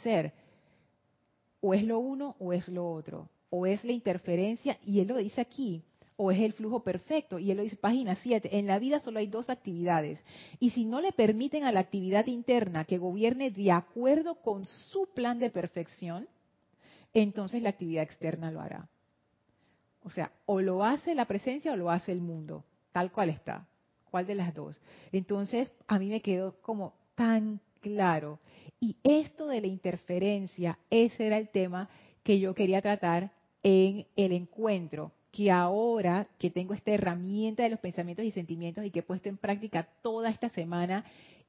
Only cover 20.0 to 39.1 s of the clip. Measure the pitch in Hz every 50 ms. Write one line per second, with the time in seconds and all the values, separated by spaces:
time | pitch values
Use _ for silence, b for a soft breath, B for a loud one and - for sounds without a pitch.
20 | _ 196 - 185 156 - - _ _ - 202 190 190 190 185 185 202 226 277 285
21 | - 339 330 277 233 - - 208 - 262 247 294 - 330 269 190 175 170 170 175
22 | - - 180 180 175 170 165 160 156 151 156 151 - _ _ _ _ _ _ 180
23 | 180 185 - 220 202 165 151 - - - - - 180 _ _ _ _ _ _ _
24 | _ _ - 180 185 190 208 202 180 175 151 151 147 147 151 - b b b b
25 | b b - 190 185 - 202 196 202 202 - 233 262 262 - _ _ - 214 196
26 | 190 196 214 220 - 202 185 180 190 190 180 - _ - 220 202 190 - - _
27 | _ _ _ - 240 226 226 220 214 214 214 202 - _ _ _ - 208 208 202
28 | 190 180 165 156 147 151 151 160 b b b b b 151 b _ 247 220 - -
29 | _ 269 294 302 302 - - - 311 302 262 226 208 190 190 185 - 180 175 -
30 | - - 180 180 190 202 208 202 190 180 - - 175 170 160 - _ _ - 226
31 | 233 233 - - 226 214 214 214 220 208 - 202 185 180 180 180 196 b b b
32 | b b b b _ - 202 196 190 190 180 - 208 185 190 196 196 202 208 202
33 | - 175 170 175 190 196 - _ _ _ _ _ - 196 190 190 190 190 196 208
34 | - - _ - 196 185 180 180 180 170 - - 220 220 202 185 170 151 - 151
35 | 151 156 - _ _ _ - - 208 202 180 180 180 175 190 208 226 240 233 220
36 | 190 180 175 190 208 - _ _ - 175 - 180 185 190 208 196 - - 214 202
37 | 190 185 175 175 180 190 202 208 220 220 220 214 240 226 226 220 - 180 175 -
38 | 175 175 175 190 226 220 - 190 170 160 170 165 170 170 165 208 214 202 - 170
39 | - -